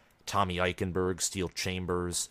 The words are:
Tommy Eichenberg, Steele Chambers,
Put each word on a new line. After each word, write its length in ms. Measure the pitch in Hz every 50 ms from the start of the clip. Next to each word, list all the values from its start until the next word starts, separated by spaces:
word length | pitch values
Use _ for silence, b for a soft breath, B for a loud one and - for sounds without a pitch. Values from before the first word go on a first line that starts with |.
| b b b b b
Tommy 320 | - - 101 101 92 87
Eichenberg, 640 | 87 90 90 87 - 101 92 82 92 92 92 92 85
Steele 300 | - - - 98 90 82
Chambers, 800 | - - - 92 92 92 92 87 90 90 87 87 85 - - -